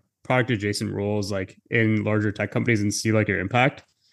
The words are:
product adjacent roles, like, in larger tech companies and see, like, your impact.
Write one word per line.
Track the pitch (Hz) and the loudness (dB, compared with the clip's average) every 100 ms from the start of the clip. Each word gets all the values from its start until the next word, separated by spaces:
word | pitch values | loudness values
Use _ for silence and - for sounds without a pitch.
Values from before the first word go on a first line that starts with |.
| _ _ | _ _
product | - 127 123 | -2 0 0
adjacent | 107 104 101 104 | -2 -2 -2 -4
roles, | 101 101 104 98 | -4 -2 -2 -2
like, | 98 95 - _ | -6 -6 -12 _
in | 117 110 107 | 0 2 2
larger | 104 107 104 | 0 0 0
tech | 104 104 | -2 -2
companies | 120 117 107 | 0 2 2
and | 104 | 0
see, | - 110 | 0 0
like, | 107 101 | 2 2
your | 92 | -2
impact. | 98 123 135 - - _ _ | 0 2 2 0 -14 _ _